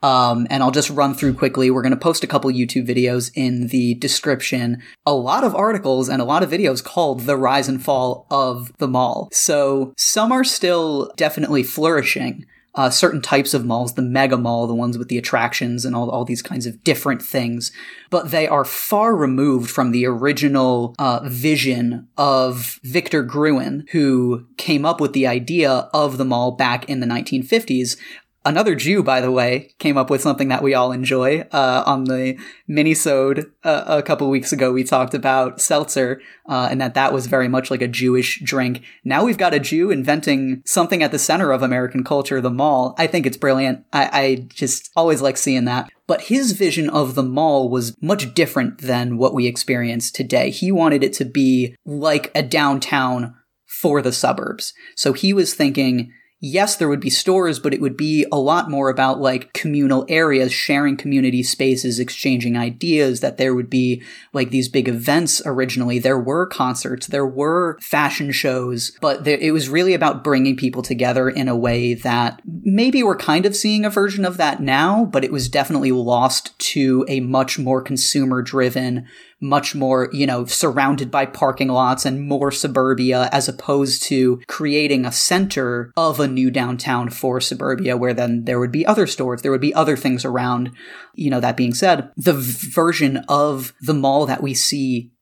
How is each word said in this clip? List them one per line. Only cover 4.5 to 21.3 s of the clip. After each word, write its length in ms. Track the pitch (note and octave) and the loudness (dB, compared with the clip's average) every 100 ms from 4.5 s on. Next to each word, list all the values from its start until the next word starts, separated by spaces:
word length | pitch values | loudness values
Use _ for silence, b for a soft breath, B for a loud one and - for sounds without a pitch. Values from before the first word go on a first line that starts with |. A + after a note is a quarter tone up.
| C3 A#2+ A#2+ B B - | -2 -2 -4 B B 0
A 80 | C#3+ | 0
lot 280 | B2 F#3+ | 2 2
of 120 | C4 F#3 | 2 2
articles 540 | G#3 G#3+ C#3 C3 B2+ | 0 0 0 0 0
and 120 | C3+ | -2
a 40 | B2 | 0
lot 180 | D3+ | 2
of 80 | F3 | 2
videos 320 | E3 F#3+ B2+ | 0 0 0
called 380 | - - D#3+ B2+ | -4 -2 0 0
The 160 | A#2+ C#3 | -2 0
Rise 300 | B2+ C#3 C3+ | 2 2 0
and 160 | C3+ | -4
Fall 440 | B2+ C3+ B2+ - - | 0 0 0 -4 -4
of 420 | C#3 C3 A#2+ A#2+ - | 0 0 -2 -10 -6
the 100 | C#3+ | -2
Mall. 420 | B2+ B2+ B2 - | 2 0 -2 -4
So 640 | - - D3 C#3 C#3 C3 - | -2 0 2 2 2 -2 -2
some 340 | - - A3+ | 0 2 2
are 120 | B3+ | 2
still 680 | B3+ - F3+ F3 D#3+ D3 C#3 - | 2 2 2 2 0 -2 -4 -2
definitely 480 | D#3 D3+ D3+ D3 | -2 -2 -2 0
flourishing. 840 | B2+ - D#3+ D#3+ B2+ - B2 - - b b - | 0 0 2 2 0 -2 -4 -8 -14 b b 0
Uh, 140 | C3+ | 0
certain 320 | B2 F3+ D#3+ | 4 2 0
types 320 | - C#3 C#3 | 0 0 2
of 100 | C#3+ | -2
malls, 300 | A#2+ A#2 A#2+ | 0 -2 -2
the 80 | A#2+ | -4
mega 340 | B2+ B2+ C3+ B2+ | -2 0 2 2
mall, 300 | A#2+ A#2 A#2 | 0 -2 0
the 80 | |
ones 240 | A#2 A#2+ A#2 | -2 -2 -4
with 100 | A#2+ | -4
the 100 | A#2+ | -6
attractions 680 | - B2 A#2 - B2 A#2+ B2 | -2 0 0 -2 -4 -4 -4
and 100 | A#2+ | -4
all, 140 | A#2+ | -4
all 160 | B2 B2+ | -4 -4
these 160 | A#2+ | -6
kinds 240 | - B2+ A#2+ | -6 -8 -8
of 180 | A2 | -4
different 380 | - C3+ D3 A#2+ | 0 0 0 -4
things. 500 | - C#3 A#2+ A#2 A#2 B B B B | -4 -4 -4 -4 -8 B B B B
But 220 | F3 D#3+ | -4 -2
they 160 | D#3+ D#3 | -2 2
are 180 | D3 C3+ | 0 0
far 500 | - - G#3 A3 G#3 | -4 -2 0 2 2
removed 540 | C#3+ C3 C#3+ C3 A#2+ | 2 2 2 2 -2
from 220 | - B2+ | -2 0
the 160 | A#2+ B2 | 2 0
original, 880 | A#2+ C#3 C#3 C#3+ C3+ B2+ B2 A#2+ B2 | 0 0 0 0 2 2 2 -2 -2
uh, 220 | C3+ A#2+ | -2 -2
vision 840 | C#3 | -4